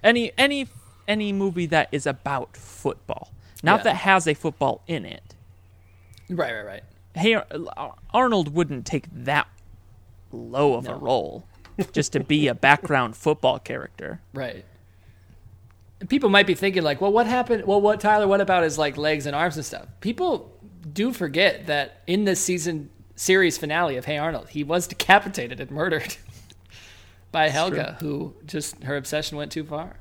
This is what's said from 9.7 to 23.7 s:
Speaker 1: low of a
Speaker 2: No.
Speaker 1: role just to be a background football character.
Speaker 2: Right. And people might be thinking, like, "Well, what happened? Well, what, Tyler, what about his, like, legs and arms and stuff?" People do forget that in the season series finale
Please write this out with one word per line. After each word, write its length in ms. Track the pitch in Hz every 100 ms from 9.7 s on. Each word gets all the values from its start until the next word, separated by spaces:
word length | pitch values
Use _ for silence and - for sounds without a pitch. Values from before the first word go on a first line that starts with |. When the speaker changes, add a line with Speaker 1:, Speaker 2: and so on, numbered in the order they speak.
| - - - - - -
Speaker 1:
low 440 | 117 117 127 147
of 120 | 120 120
a 40 |
Speaker 2:
No. 60 | 127
Speaker 1:
role 460 | 135 127 78 - - - - - 185
just 200 | - 147
to 80 | 143
be 260 | 131 151 147
a 80 |
background 600 | 120 135 147 - 143 120 113
football 420 | - 151 131 -
character. 640 | - 127 - - - - -
Speaker 2:
Right. 320 | - 127 98 98 - _ _ - - - - - - - - - -
And 100 | 185
people 200 | 277 233
might 180 | 196 196
be 80 |
thinking, 280 | 175 196 185
like, 160 | 156 143
"Well, 120 | 196
what 140 | 214 226
happened? 380 | 254 247 226 196
Well, 140 | 202
what, 200 | 208 214
Tyler, 280 | 208 214 208
what 120 | 202
about 220 | 190 185
his, 160 | 165 147
like, 180 | 151 139
legs 300 | 151 156 139
and 80 |
arms 220 | 143 175 156
and 80 |
stuff?" 220 | 135 - - -
People 500 | 190 233 359 220 - - - - 170
do 200 | 147 226
forget 540 | 247 170 143 190 - -
that 360 | 147 139 - -
in 180 | 185
the 120 | 208 175
season 540 | - 180 160 160 143 - - -
series 400 | - 190 180 -
finale 400 | 151